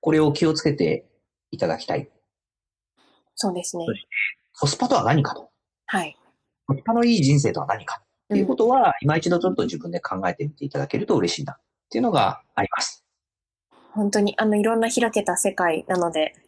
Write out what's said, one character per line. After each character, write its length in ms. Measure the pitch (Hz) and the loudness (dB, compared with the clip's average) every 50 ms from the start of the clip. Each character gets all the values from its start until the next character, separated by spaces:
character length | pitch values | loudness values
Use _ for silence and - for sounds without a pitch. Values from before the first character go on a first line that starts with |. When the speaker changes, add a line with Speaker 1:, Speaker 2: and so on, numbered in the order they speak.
Speaker 1:
こ 100 | - - | 2 2
れ 80 | 156 156 | 4 4
を 140 | 156 147 143 | 4 4 4
気 120 | - 165 | 2 2
を 80 | 156 156 | 2 2
つ 80 | 156 | 2
け 120 | - 160 143 | 0 0 0
て 320 | - 87 78 - - - _ _ _ _ _ _ _ _ _ | 2 0 0 0 -2 -4 _ _ _ _ _ _ _ _ _
い 60 | - - | -6 -4
た 100 | - 85 | -2 -2
だ 100 | 78 - | -2 -4
き 80 | - | -4
た 100 | - 80 | -6 -4
い。 140 | 73 - - _ _ _ _ _ _ _ _ _ _ _ _ _ _ _ _ _ _ _ _ _ _ _ _ _ | -6 -6 -8 _ _ _ _ _ _ _ _ _ _ _ _ _ _ _ _ _ _ _ _ _ _ _ _ _
Speaker 2:
そ 160 | - - 202 | -4 -4 -4
う 20 | 180 | -4
で 100 | 180 175 | -4 -8
す 140 | - - 175 | -8 -8 -8
ね。 80 | 170 | -6
Speaker 1:
そ 80 | 165 - | -6 -6
し 80 | - | -8
て、 60 | - _ - - - - - _ _ _ _ - | -10 _ -8 -6 -6 -6 -8 _ _ _ _ -4
コ 80 | - 135 | -2 -2
ス 80 | - | 0
パ 140 | - 247 247 | 0 0 2
と 60 | 277 | 2
は 80 | 214 - | 2 2
何 180 | 113 123 135 139 | 4 2 2 2
か 100 | - - | 0 -2
と。 160 | - - - _ _ _ _ _ _ _ | -10 -14 -20 _ _ _ _ _ _ _
Speaker 2:
は 180 | - - 196 170 | -6 -4 -4 -4
い。 140 | 151 - _ _ _ _ _ _ _ _ _ _ - | -4 -10 _ _ _ _ _ _ _ _ _ _ -4
Speaker 1:
コ 80 | 139 | -4
ス 80 | 139 - | -4 0
パ 80 | - 226 | 0 2
の 120 | 233 233 | 2 4
い 100 | 240 233 | 4 4
い 60 | 202 | 4
人 180 | 143 135 147 143 | 4 4 4 4
生 140 | 135 110 92 | 4 2 -2
と 80 | - | -2
は 60 | 71 - | -2 -4
何 180 | 101 - - | -4 -6 -4
か 160 | - - - | -12 -12 -12
っ 260 | _ _ _ _ _ _ | _ _ _ _ _ _
て 80 | 208 202 | 0 0
い 40 | |
う 60 | 196 190 | 2 0
こ 80 | - - | 2 2
と 100 | 220 233 | 4 4
は、 200 | 254 269 240 180 | 4 4 4 4
Speaker 2:
う 20 | |
ん。 40 | - - - | 2 2 0
Speaker 1:
今 140 | 143 151 165 | 0 0 2
一 120 | 160 170 | 2 2
度 100 | 175 175 | 0 2
ち 80 | 170 185 | 2 0
ょ 60 | - | 0
っ 20 | |
と 80 | - - | 0 -2
自 140 | - - 156 | -2 -4 -8
分 140 | - - | -10 -8
で 100 | 170 170 | -8 -8
考 200 | - - 92 92 95 90 | -6 -6 -6 -4 -4 -4
え 60 | 87 | -4
て 100 | - 139 | -4 -6
み 80 | 147 | -8
て 140 | 151 _ 143 | -8 _ -10
い 40 | 139 | -8
た 80 | - - | -6 -6
だ 100 | - - | -6 -4
け 120 | - - | -4 -4
る 60 | 208 | 0
と 100 | - 208 | 2 2
嬉 180 | 135 92 85 - | 2 2 0 -2
し 60 | - 71 | -4 -8
い 20 | |
な 80 | 69 - | -10 -12
っ 40 | _ _ _ _ _ _ _ | _ _ _ _ _ _ _
て 80 | - - | -4 0
い 40 | |
う 20 | 254 | 0
の 80 | 240 | 2
が 300 | 196 139 107 92 - - _ _ _ | 2 2 2 2 0 -4 _ _ _
あ 100 | - 101 | -4 -4
り 40 | - | -2
ま 120 | - - | -2 -6
す。 240 | - - - - _ _ _ _ _ _ _ _ _ _ _ _ _ _ _ _ _ _ - | -6 -8 -8 -14 _ _ _ _ _ _ _ _ _ _ _ _ _ _ _ _ _ _ -4
Speaker 2:
本 180 | 208 208 202 | -2 -2 0
当 80 | 202 208 | 2 2
に、 140 | 208 202 - - | 2 2 0 0
あ 80 | 220 | 0
の、 120 | 214 208 208 | 2 2 2
い 60 | 208 | 2
ろ 120 | 220 226 | 2 2
ん 60 | 233 | 2
な 80 | 226 226 | 0 0
開 180 | - - 240 220 | 0 0 0 0
け 140 | 220 220 202 | 0 0 0
た 140 | - 175 175 | 0 -2 0
世 160 | - 202 190 | 0 -2 0
界 320 | - 180 175 160 - - - | 0 0 0 0 -2 -2 -2
な 80 | 185 180 | -2 0
の 140 | 175 165 | 0 -2
で、 220 | 165 160 156 - - _ _ | 0 -2 -4 -4 -4 _ _